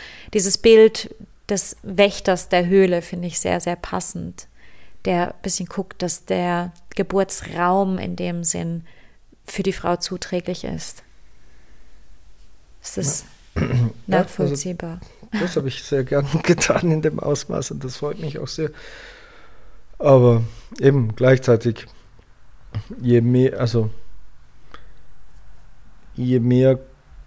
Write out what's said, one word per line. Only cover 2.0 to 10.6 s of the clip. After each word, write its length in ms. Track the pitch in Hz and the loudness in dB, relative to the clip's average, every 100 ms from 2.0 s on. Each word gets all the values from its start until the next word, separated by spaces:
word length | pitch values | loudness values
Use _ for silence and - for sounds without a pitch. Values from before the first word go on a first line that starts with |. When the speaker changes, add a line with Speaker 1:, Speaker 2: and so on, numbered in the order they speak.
| 202 - - 180 - | 2 4 0 0 2
Speaker 1:
der 160 | 180 175 | 2 4
Höhle 340 | 190 190 175 | 4 4 2
finde 260 | 170 180 175 | -4 -8 -6
ich 120 | - | -4
sehr, 200 | 185 175 | -2 0
sehr 140 | 175 175 | -2 -4
passend, 720 | - 185 - 175 170 - - - - - - - 190 | -6 -6 -6 -6 -10 -12 -18 -20 -20 -16 -14 -6 0
der 220 | 175 175 | 0 0
ein 120 | - | -4
bisschen 240 | 190 - 180 | -6 -4 -4
guckt, 360 | - - - | -6 -8 -6
dass 240 | 175 - - | -4 -4 -2
der 460 | 185 175 175 175 - - | -2 0 -2 -4 -10 -8
Geburtsraum 1040 | - 185 190 190 - - 170 175 190 190 185 | -4 0 0 2 0 0 0 2 2 2 -2
in 200 | - 175 | -4 -6
dem 280 | 180 170 | -6 -2
Sinn 400 | 170 175 165 165 - - - - - - - | -2 -2 -4 -6 -10 -18 -20 -20 -20 -20 -10
für 180 | - | -4
die 80 | 190 | -4
Frau 240 | - 175 175 | -2 -2 -2
zuträglich 640 | - 180 - 180 170 175 | -2 -6 -6 -6 -4 -6